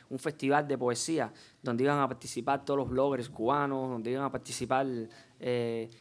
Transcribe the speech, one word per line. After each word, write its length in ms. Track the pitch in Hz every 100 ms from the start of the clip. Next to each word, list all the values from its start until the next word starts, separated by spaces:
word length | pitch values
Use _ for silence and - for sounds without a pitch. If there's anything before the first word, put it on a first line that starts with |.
| -
un 80 | 131
festival 480 | 160 147 135 147 147
de 100 | 135
poesía, 560 | 123 117 - 160 113 - - _
donde 220 | 120 117
iban 160 | 135 147
a 80 | 135
participar 560 | 127 - - 120 139
todos 140 | - 139
los 100 | 123
bloggers 420 | 127 139 131 117
cubanos, 580 | - 110 143 143 135 131
donde 220 | 123 113
iban 140 | 131
a 80 | 139
participar, 540 | 127 - 127 120 131 135 123 113 - - -
eh, 500 | - 123 117 113 113 -